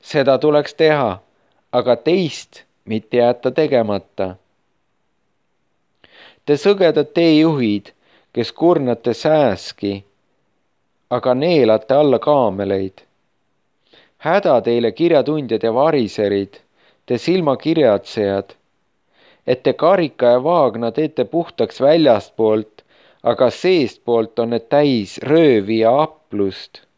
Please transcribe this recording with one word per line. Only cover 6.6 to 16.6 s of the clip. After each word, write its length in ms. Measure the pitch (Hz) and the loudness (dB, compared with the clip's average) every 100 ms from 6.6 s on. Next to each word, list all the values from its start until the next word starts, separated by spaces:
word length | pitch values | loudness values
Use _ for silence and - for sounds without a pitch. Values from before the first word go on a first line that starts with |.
sõgedad 500 | 196 202 180 156 143 - | 0 2 2 2 -2 0
teejuhid, 760 | 170 151 160 151 117 104 - _ _ _ _ - | 2 4 2 0 -2 -2 -6 _ _ _ _ -8
kes 160 | 113 | -8
kurnate 640 | - 165 175 131 117 - | 0 0 2 0 -4 -4
sääski, 880 | 113 151 156 139 92 - - 101 98 - _ _ _ _ _ _ _ _ _ _ | -4 0 2 0 -2 -10 -10 -8 -8 -12 _ _ _ _ _ _ _ _ _ _
aga 240 | 123 131 | -6 -2
neelate 640 | 123 156 170 117 110 - 131 | -2 0 2 4 2 2 2
alla 240 | 151 123 | 2 0
kaameleid. 840 | - 147 117 95 98 98 95 - _ _ _ _ _ _ _ _ _ _ _ _ 151 | 0 0 0 -2 -4 -4 -6 -12 _ _ _ _ _ _ _ _ _ _ _ _ -2
Häda 340 | 185 202 131 | 0 2 0
teile, 300 | 107 120 117 | 2 0 -2
kirjatundjad 720 | - 170 160 120 156 131 110 | 0 2 2 0 -4 -4 -2
ja 100 | 113 | -2
variserid, 880 | 113 147 151 107 - 101 101 98 - | 0 0 0 -2 -2 -2 0 -4 -10